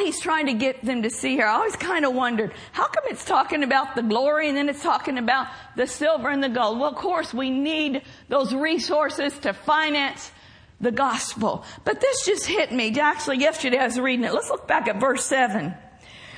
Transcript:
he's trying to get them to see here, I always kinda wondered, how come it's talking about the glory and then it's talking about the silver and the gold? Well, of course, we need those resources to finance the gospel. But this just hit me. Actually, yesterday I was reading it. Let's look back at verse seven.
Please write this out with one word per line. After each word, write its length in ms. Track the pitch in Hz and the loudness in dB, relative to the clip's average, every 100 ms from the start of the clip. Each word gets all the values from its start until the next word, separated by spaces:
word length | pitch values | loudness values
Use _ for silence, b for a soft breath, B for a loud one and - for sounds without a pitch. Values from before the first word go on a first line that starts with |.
he's 160 | 381 - | 0 -2
trying 260 | 349 320 285 | -2 0 0
to 40 | |
get 320 | 220 262 262 | 0 0 -2
them 180 | 226 247 | -2 -2
to 40 | 220 | -2
see 260 | - 269 | -2 -2
here, 120 | 262 220 | 2 2
I 80 | |
always 220 | 226 440 - | 2 0 -2
kinda 340 | 339 349 285 | -2 0 0
wondered, 420 | 254 240 226 208 B B | 2 0 0 -2 B B
how 160 | - 587 | -2 -2
come 160 | 659 539 | 0 -4
it's 180 | - | -4
talking 380 | - 320 - 311 | 0 2 2 2
about 320 | 269 269 269 | 2 2 2
the 80 | - | -2
glory 480 | 226 220 277 302 302 | 0 2 2 2 0
and 60 | 277 | 0
then 100 | 285 | 0
it's 140 | 277 | -2
talking 340 | 349 - - 262 | 0 0 0 -2
about 300 | 226 262 247 B B - | 2 2 0 B B -4
the 100 | 247 | -2
silver 420 | - 294 311 240 | 0 0 2 0
and 160 | 277 | 0
the 60 | 277 | 0
gold? 280 | 240 214 233 | 2 0 2
Well, 120 | 294 | -2
of 60 | 262 | -2
course, 360 | 349 349 - | -2 -2 -2
we 160 | 226 262 | -2 -2
need 540 | 262 285 311 302 269 B B B | 0 0 0 -2 -2 B B B
those 260 | 269 233 | 0 0
resources 840 | 262 311 320 233 302 302 294 285 285 | 0 0 0 0 2 2 0 -4 -2
to 160 | 302 | -4
finance 760 | 294 - 302 311 294 277 - - - B B B B | -4 2 2 2 0 -2 -4 -14 -20 B B B B
the 120 | 240 | -2
gospel. 760 | 233 269 226 - - 214 - B B | 2 0 0 -4 -2 -2 -2 B B
But 180 | - - | -4 0
this 240 | 539 508 370 | 2 2 0
just 180 | 370 | 0
hit 260 | - 392 294 | 0 0 0
me. 240 | 247 220 240 | 0 0 2
Actually, 380 | 294 302 - 262 | 2 2 0 2
yesterday 400 | 294 311 262 254 | 2 2 2 2
I 80 | 254 | 2
was 120 | 233 | 0
reading 280 | 262 247 226 | 0 0 0
it. 80 | |
Let's 160 | 254 466 | 0 -2
look 180 | 453 - | -4 0
back 200 | - 214 | 0 2
at 80 | 202 | 0
verse 280 | 269 262 | 2 0
seven. 500 | - 269 240 202 156 180 - - B B B | 0 2 2 0 -4 -8 -14 -20 B B B